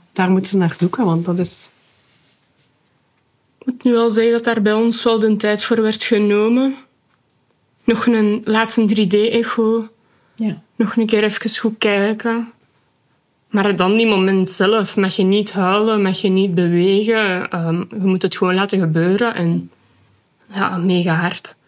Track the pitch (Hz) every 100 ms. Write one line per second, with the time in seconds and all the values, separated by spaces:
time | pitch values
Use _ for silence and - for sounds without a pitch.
0 | _ - 185 190 190 196 170 - 175 -
1 | 208 165 170 175 175 - - _ _ _
2 | _ _ _ _ _ _ _ _ _ _
3 | _ _ _ _ _ _ - 247 247 233
4 | 233 220 233 233 233 226 208 214 233 226
5 | 233 226 220 208 208 208 - 226 220 214
6 | - 214 208 208 220 247 269 277 - _
7 | _ _ _ _ _ _ _ _ - 226
8 | 240 226 214 214 214 220 220 - 214 208
9 | 196 208 220 233 226 - 220 226 220 _
10 | _ _ _ - 220 156 _ - 208 -
11 | 226 220 214 208 190 - 220 220 214 202
12 | 202 220 233 233 233 _ _ _ _ _
13 | _ _ _ _ _ 208 202 180 185 220
14 | 226 196 190 190 180 - 196 220 196 -
15 | 190 202 190 202 202 202 185 202 220 214
16 | 196 190 196 190 196 175 170 170 185 196
17 | 214 220 208 180 - 175 165 170 185 214
18 | 190 185 185 - 185 185 202 190 165 160
19 | 175 196 240 - 170 175 175 _ _ _
20 | _ _ _ _ _ 196 196 185 185 180
21 | 175 160 175 - - -